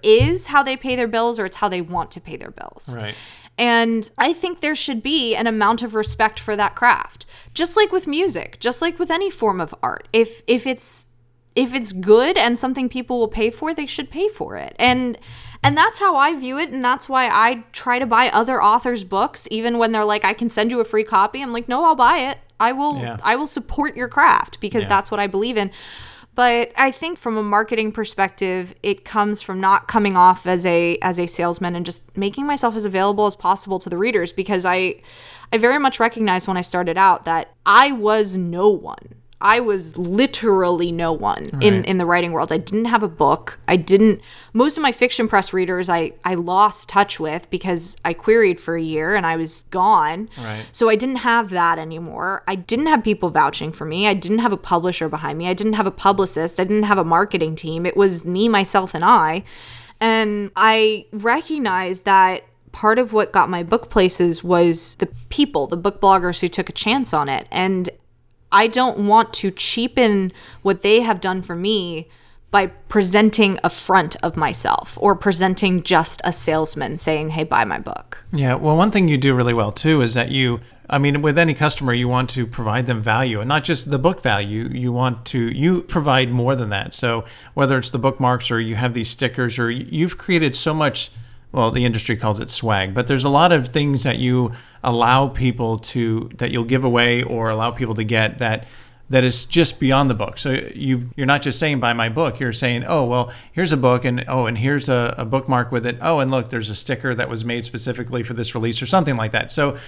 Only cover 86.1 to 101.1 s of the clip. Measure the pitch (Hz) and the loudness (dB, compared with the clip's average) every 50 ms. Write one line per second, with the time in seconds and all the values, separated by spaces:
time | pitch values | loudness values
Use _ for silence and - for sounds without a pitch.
86.1 | 156 135 131 120 123 123 120 127 139 123 120 104 101 98 - - - - - 117 | 2 2 2 0 0 0 0 0 0 0 -2 -4 -4 -4 -6 -6 -8 -4 -2 -2
87.1 | 113 113 - - - - - - - 143 139 131 135 131 120 - - 127 117 135 | -2 -2 -4 -8 -16 -20 -20 -10 -2 0 0 2 2 0 -2 -4 -6 -2 -2 -2
88.1 | 131 - 135 123 123 123 123 - 120 113 113 110 110 110 123 123 117 123 107 - | -2 0 0 0 0 0 -2 -2 -2 -2 -2 -2 -2 -2 -2 -2 -2 -4 -4 -6
89.1 | - - 135 120 - - 127 120 104 123 117 117 117 127 - - - 151 165 180 | -4 -4 -4 -4 -2 -2 -4 -4 -2 -2 -2 -2 -2 -4 -8 -6 -2 -2 -2 -2
90.1 | - - - - 180 165 156 143 131 - - 160 156 156 151 139 - - - - | -2 -8 -4 -2 0 2 2 0 0 -2 -2 -2 0 0 0 0 0 -4 -8 -10
91.1 | - - - - - - - - - 131 113 113 113 127 123 123 113 110 - - | -12 -18 -20 -20 -20 -20 -20 -8 -2 -2 0 0 0 0 0 0 0 -2 -2 -4
92.1 | 113 113 - 110 104 107 117 - - - 117 110 107 98 95 98 95 123 120 123 | -4 -2 -2 -2 -2 -4 -4 -6 -6 -4 -2 -2 0 0 -2 -2 -2 -4 -2 0
93.1 | 139 131 127 143 139 147 170 180 170 147 123 123 - 147 147 143 139 127 - 139 | -2 0 0 2 2 4 4 4 4 2 0 -2 -2 -2 0 0 0 0 -2 -2
94.1 | 123 120 127 123 123 127 123 113 117 - - - - - - 123 120 117 117 120 | -2 -2 0 0 0 0 0 -2 -4 -10 -16 -20 -16 -6 -4 -2 0 2 4 4
95.1 | 127 135 139 131 110 - 127 127 117 123 120 113 113 110 - - - 123 117 113 | 4 4 2 0 -2 -2 -2 0 0 0 -2 -4 -4 -4 -6 -6 -4 -2 -2 0
96.1 | 110 110 123 - - - 123 127 131 123 117 117 131 131 135 127 120 120 120 120 | -2 -2 -4 -8 -8 -6 -6 -4 -2 -4 -2 0 0 0 2 2 2 4 4 4
97.1 | 120 120 117 117 120 113 113 113 110 110 113 120 117 123 131 110 110 107 110 107 | 2 0 -2 -2 -4 -4 -2 -2 -2 -2 -2 -4 -2 -4 -4 -4 -2 -4 -2 0
98.1 | 117 110 110 104 - - 123 113 110 110 - - - - - - - _ - - | 0 0 0 0 -2 -4 -4 -2 -2 -4 -6 -12 -20 -20 -20 -20 -20 _ -8 0
99.1 | 127 131 123 127 123 - - - - 165 160 - - - 151 131 135 139 143 135 | 2 2 2 2 0 -2 -4 0 2 2 2 2 0 -2 0 2 2 4 2 2
100.1 | 117 104 104 - - - - 143 131 - - - - - 139 131 131 123 123 123 | 0 -2 -4 -6 -8 -8 -4 -4 -4 -4 -4 -8 -10 -8 -2 -2 0 -2 -2 -6